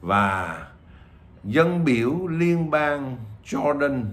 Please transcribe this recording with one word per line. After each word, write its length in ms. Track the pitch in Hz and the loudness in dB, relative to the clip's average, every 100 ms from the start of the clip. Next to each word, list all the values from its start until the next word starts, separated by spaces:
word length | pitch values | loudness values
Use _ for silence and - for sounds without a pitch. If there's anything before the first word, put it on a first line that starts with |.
Và 560 | 85 101 101 95 90 80 82 - - - - - - - | 2 2 4 0 -4 -8 -12 -20 -20 -20 -20 -20 -20 -16
dân 420 | 101 123 170 175 160 | -4 2 2 2 2
biểu 420 | 117 117 160 185 | 2 2 0 -4
liên 440 | 165 170 170 165 | 0 2 2 2
bang 460 | 147 151 147 139 127 110 - - | 0 0 -2 -4 -8 -12 -16 -8
Jordan 600 | 139 147 143 143 131 107 | -2 0 0 0 0 -4